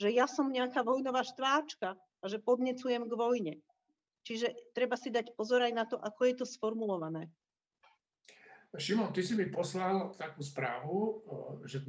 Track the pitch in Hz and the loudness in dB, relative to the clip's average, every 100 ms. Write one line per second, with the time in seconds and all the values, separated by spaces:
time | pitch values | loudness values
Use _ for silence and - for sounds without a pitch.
0 | 202 240 254 277 269 254 247 262 233 262 | 2 4 4 2 0 2 0 2 2 2
1 | 269 254 254 - 262 285 302 - 190 190 | 2 0 0 0 2 2 0 -4 -6 -6
2 | _ _ 196 208 226 247 254 254 254 240 | _ _ -6 -2 2 4 2 0 0 0
3 | 226 226 233 247 170 151 - _ _ _ | 0 0 2 2 0 -6 -14 _ _ _
4 | _ _ - 226 233 - - - 247 247 | _ _ -8 -2 -2 -4 -8 -2 0 0
5 | 262 233 233 - 220 247 240 233 226 247 | 0 -2 -2 -4 2 4 4 2 -2 -2
6 | 214 - 254 247 247 - 220 226 214 180 | -6 2 2 2 -4 -4 -4 -2 -2 -2
7 | 160 160 165 - _ _ _ _ - _ | -2 -6 -8 -16 _ _ _ _ -20 _
8 | _ _ - - - - _ - - 220 | _ _ -20 -20 -20 -20 _ -6 0 2
9 | 190 170 180 220 156 170 170 185 185 196 | 2 0 0 2 0 0 -2 0 2 2
10 | - - 160 151 139 - 127 123 147 190 | 0 -6 -10 -8 -8 -4 -4 -2 -2 0
11 | 220 - - - 120 - - 135 | 0 -2 -8 -10 -10 -10 -8 -8